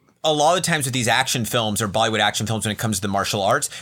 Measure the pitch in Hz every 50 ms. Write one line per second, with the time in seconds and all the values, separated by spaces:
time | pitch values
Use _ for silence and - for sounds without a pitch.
0 | _ _ _ _ - 160 151 147 143 160 180 185 170 170 170 151 127 135 123 131
1 | 113 117 113 123 135 - - 131 110 - - 120 113 107 104 95 113 101 87 110
2 | 113 113 110 104 104 104 - - 113 107 113 107 - 107 104 - - 110 104 92
3 | 107 101 98 98 92 - - 104 95 104 127 143 - - - -